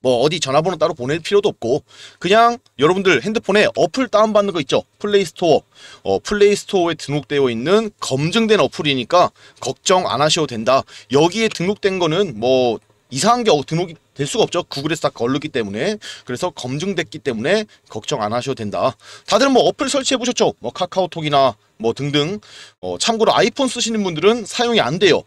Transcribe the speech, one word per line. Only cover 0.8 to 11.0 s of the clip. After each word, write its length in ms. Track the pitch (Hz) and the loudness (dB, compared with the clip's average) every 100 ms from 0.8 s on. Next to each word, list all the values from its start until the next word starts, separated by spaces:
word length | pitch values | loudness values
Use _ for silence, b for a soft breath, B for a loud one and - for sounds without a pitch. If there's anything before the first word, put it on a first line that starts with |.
| 156 | -2
보낼 260 | 170 123 160 | -2 -6 -6
필요도 300 | 160 202 208 | 0 0 0
없고 340 | - 110 143 _ B B B | -4 -2 -2 _ B B B
그냥 400 | 170 214 233 240 _ - | 2 4 4 2 _ 0
여러분들 460 | 147 185 190 147 | 2 2 2 0
핸드폰에 440 | 160 220 - 202 151 - | 0 -6 0 2 2 2
어플 340 | 165 254 254 | -2 0 0
다운받는 440 | 208 220 208 202 | 2 4 2 0
거 60 | 170 | -2
있죠? 220 | 143 135 - _ | 0 -2 -2 _
플레이스토어. 640 | 208 202 185 - 175 139 - B B B | 0 0 0 -2 2 2 0 B B B
어, 160 | - 95 | -2 -2
플레이스토어에 760 | - 208 208 202 - 196 170 | -2 4 4 4 -2 0 0
등록되어 560 | 160 - 143 135 143 135 | -2 -4 -6 -2 0 0
있는 400 | 113 135 208 220 _ | 0 0 0 0 _
검증된 600 | - 131 156 220 220 208 | -6 -4 0 0 2 2
어플이니까 720 | 135 - 151 135 117 175 165 b b b | 2 0 -2 -2 0 2 2 b b b
걱정 480 | - 131 - 185 143 | -8 -6 0 0 0
안 140 | 113 | 0
하셔도 240 | 156 165 147 | 0 0 -2
된다. 380 | 117 113 131 - B | -4 0 0 0 B